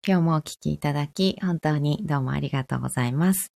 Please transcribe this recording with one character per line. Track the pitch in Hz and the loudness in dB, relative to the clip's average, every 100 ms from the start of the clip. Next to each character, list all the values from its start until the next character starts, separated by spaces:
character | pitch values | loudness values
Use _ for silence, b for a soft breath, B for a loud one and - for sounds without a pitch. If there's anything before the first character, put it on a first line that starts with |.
| - | 4
今 | 185 | 4
日 | |
も | 165 | 4
お | 160 | 2
聞 | - - | -2 -8
き | 151 | -4
い | 147 | -2
た | 147 | -2
だ | 147 147 | -2 -4
き、 | - 190 - | 0 0 0
本 | 185 170 | -2 0
当 | 156 147 | 0 0
に | 147 151 | 0 -2
ど | 175 143 | 0 -2
う | |
も | 131 | 0
あ | 143 | -2
り | 143 | -2
が | 139 | -4
と | 131 127 | -2 -4
う | |
ご | 123 | -4
ざ | 131 123 | -2 -2
い | |
ま | 135 175 | 2 2
す。 | 190 - | 2 -2